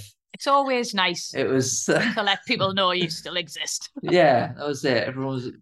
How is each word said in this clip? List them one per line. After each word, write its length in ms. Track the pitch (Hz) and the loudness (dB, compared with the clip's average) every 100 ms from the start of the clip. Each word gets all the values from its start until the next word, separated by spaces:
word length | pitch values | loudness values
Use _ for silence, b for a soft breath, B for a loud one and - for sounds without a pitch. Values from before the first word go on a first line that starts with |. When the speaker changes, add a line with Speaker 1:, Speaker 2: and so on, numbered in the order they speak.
| - _ _ | -8 _ _
Speaker 1:
It's 120 | - 294 | -8 2
always 460 | 277 269 247 240 | 2 2 0 -2
nice 400 | 202 180 175 - | 0 0 0 -6
Speaker 2:
It 100 | - 117 | -2 0
was, 400 | 131 117 - - | 2 0 -2 2
<laughs> 0 | |
uh, 240 | 151 226 | 2 2
Speaker 1:
to 80 | 220 | 0
let 220 | 202 196 | 0 0
people 300 | - 233 190 | 0 0 0
know 160 | 190 185 | 2 0
you 160 | 180 170 | 0 -2
still 280 | 165 151 175 | -4 -8 -8
exist. 520 | 160 160 160 - - 277 | -8 -8 -8 -8 -10 -10
<laughs> 60 | |
Speaker 2:
Yeah, 500 | - 175 156 123 95 120 | 2 6 6 6 2 -4
that 80 | 147 | -6
was 180 | 135 | -2
it. 200 | 143 113 | 0 2
Everyone 300 | - 131 135 | 0 -4 -4
was, 160 | 131 123 - | -4 -6 -12